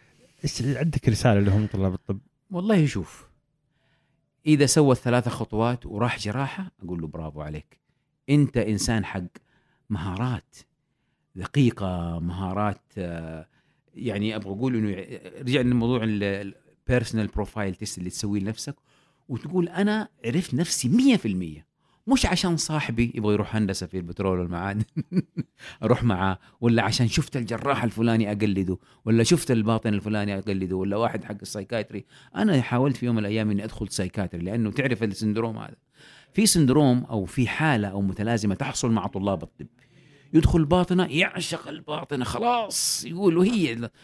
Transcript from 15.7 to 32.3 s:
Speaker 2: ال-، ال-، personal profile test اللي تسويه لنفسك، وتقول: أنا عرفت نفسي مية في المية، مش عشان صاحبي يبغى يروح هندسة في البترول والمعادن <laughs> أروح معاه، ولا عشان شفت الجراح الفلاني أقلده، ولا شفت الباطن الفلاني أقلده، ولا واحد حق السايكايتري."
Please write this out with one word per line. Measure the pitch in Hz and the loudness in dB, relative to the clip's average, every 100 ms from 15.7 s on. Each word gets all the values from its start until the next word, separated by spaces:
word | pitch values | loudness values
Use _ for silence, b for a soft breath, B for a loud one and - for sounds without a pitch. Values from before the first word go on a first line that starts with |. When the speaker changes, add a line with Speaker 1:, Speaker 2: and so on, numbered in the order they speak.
| 123 117 127 | 2 2 0
Speaker 2:
ال-، | 110 104 | 0 0
ال-، | 101 98 98 - _ _ - | -2 -4 -8 -14 _ _ -2
personal | 123 117 110 101 - | 0 0 -2 -2 -4
profile | 98 110 98 | -6 -4 -6
test | 90 104 - | -6 -8 -8
اللي | 90 | -10
تسويه | - 104 104 | -6 -4 -2
لنفسك، | 98 110 - - _ _ _ _ - | -4 -6 -10 -12 _ _ _ _ -10
وتقول: | 120 151 180 175 | -8 -4 -2 -2
أنا | 170 202 214 - _ | 0 0 0 -4 _
عرفت | 117 147 - | -4 -2 -2
نفسي | 127 170 - 120 | -2 -2 -2 2
مية | 220 269 226 | 4 6 4
في | 113 | 2
المية، | 92 85 76 - _ _ _ - | -4 -6 -10 -18 _ _ _ 0
مش | 262 196 | 2 4
عشان | 175 175 165 | 4 4 2
صاحبي | - 156 - 117 120 | 2 0 0 2 2
يبغى | 120 104 | 2 2
يروح | 104 104 110 | 4 2 2
هندسة | 101 98 90 | 2 0 -4
في | 95 | -6
البترول | 87 90 95 90 | -6 -2 0 2
والمعادن | 87 87 98 104 110 - | 0 -2 -2 -2 -2 -4
<laughs> | - 180 - - - _ - - | -2 -2 -2 -4 -10 _ -20 -2
أروح | 110 120 | 0 2
معاه، | 117 92 95 92 b b | 2 0 0 -2 b b
ولا | 120 117 | 2 4
عشان | 101 107 117 | 2 2 0
شفت | - - 135 | 0 -2 -4
الجراح | 113 117 139 131 | -6 -4 -2 0
الفلاني | 120 107 117 113 104 | -2 0 2 2 0
أقلده، | 104 104 95 92 92 b b | 0 0 0 0 -4 b b
ولا | 110 113 | 2 4
شفت | 113 170 - | 4 2 2
الباطن | 117 107 110 113 | 0 2 0 0
الفلاني | 101 104 107 101 98 | -2 -2 -2 -2 -4
أقلده، | 104 95 92 92 | -4 -2 -2 -2
ولا | 98 101 | -2 0
واحد | 117 110 | -2 -2
حق | - 101 | -10 -12
السايكايتري." | 98 104 98 113 104 104 - b b | -10 -10 -6 -6 -6 -10 -14 b b